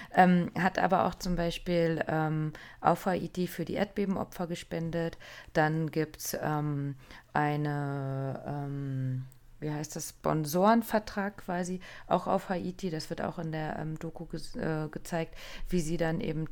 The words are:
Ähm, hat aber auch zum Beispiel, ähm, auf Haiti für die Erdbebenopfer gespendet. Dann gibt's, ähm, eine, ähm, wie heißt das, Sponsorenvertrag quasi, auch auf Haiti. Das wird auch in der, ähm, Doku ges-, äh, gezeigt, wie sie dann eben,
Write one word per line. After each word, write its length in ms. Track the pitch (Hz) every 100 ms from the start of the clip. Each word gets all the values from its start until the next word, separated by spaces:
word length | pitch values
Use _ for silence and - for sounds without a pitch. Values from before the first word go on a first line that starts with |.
| - -
Ähm, 320 | 180 175 170 -
hat 200 | 185 -
aber 260 | 180 180
auch 100 | 202
zum 220 | - 185 175
Beispiel, 640 | 170 - - 175 165 160 -
ähm, 460 | 160 156 156 156 - - -
auf 240 | - 170
Haiti 420 | - 180 170 - 175
für 200 | - 165
die 80 |
Erdbebenopfer 720 | - 202 - 196 190 - - 170
gespendet. 720 | 170 - 170 165 165 165 - - - -
Dann 380 | - 156 160 160
gibt's, 440 | 160 151 - - -
ähm, 540 | 151 151 147 143 143 139 - - -
eine, 1080 | 147 147 147 147 143 143 139 135 135 135 - -
ähm, 800 | 143 143 139 139 135 131 127 131 - - -
wie 100 | 151
heißt 240 | 147 156
das, 140 | 170 -
Sponsorenvertrag 1300 | - 156 151 151 175 202 233 226 220 214 - 196 -
quasi, 440 | - 175 180 185 - - -
auch 200 | 185 -
auf 200 | 190 -
Haiti. 400 | 180 185 180 190
Das 220 | 156 -
wird 100 | 170
auch 180 | - -
in 140 | 160
der, 260 | 156 156 -
ähm, 200 | 156 156
Doku 260 | 165 -
ges-, 320 | 165 160 - -
äh, 300 | 160 156 156
gezeigt, 460 | - - 170 165 - - - -
wie 120 | 180
sie 180 | 156 165
dann 240 | 165 160
eben, 260 | - 156 160